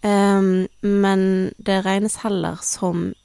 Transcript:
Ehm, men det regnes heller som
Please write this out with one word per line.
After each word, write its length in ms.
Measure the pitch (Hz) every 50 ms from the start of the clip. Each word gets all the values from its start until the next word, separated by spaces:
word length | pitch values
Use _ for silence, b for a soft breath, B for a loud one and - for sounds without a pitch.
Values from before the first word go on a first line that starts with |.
| -
Ehm, 640 | 208 202 202 202 202 196 196 196 190 185 185 185 - _ _
men 720 | - 202 202 202 196 196 196 190 190 190 190 185 185 190 - _
det 220 | - - 196 190 185
regnes 320 | 190 190 196 202 214 - - -
heller 380 | 226 202 185 165 165 170 165 -
som 520 | - - - - 180 175 170 170 190 190 _ _